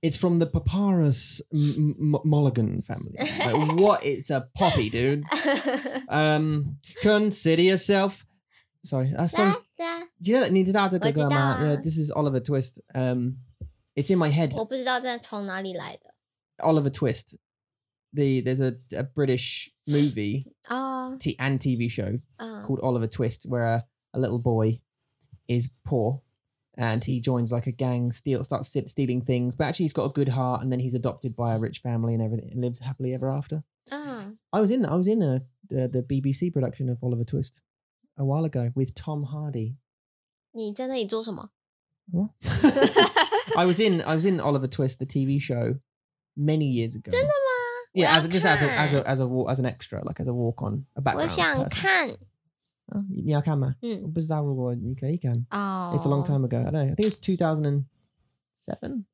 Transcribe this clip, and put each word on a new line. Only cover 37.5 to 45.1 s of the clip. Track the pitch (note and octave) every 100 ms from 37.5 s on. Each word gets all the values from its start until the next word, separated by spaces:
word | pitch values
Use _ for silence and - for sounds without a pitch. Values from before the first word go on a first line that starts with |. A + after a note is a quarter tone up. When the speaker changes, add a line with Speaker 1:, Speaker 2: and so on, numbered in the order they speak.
| _ _ _ _ _ _ -
Speaker 1:
a |
while | C3+ C#3+ D#3+
ago | C3+ A#2+
with | B2 C3
Tom | - - D3+
Hardy. | C#3+ D3 D3+ B2+ A2 C3+ _ _ _ _ _ _ _
Speaker 2:
你 | A3+ G#3+
在 | G#3 B3+
那 |
里 | C4
做 | G#3 A3
什 | A3+
么？ | F#3+ G#3 _ _ _ _ _ -
Speaker 1:
What? | E3+ G#3 _
Speaker 2:
<laughs> | - - D4 C#4 - - F4+ - D#4+ B4 -
Speaker 1:
I | A4 F3+
was | F3
in, | G#3+ F3
I | -
was | D#3+
in | F#3+ F3+
Oliver | C#3+ C#3 C3
Twist, | - C3 -
the |
T | C3+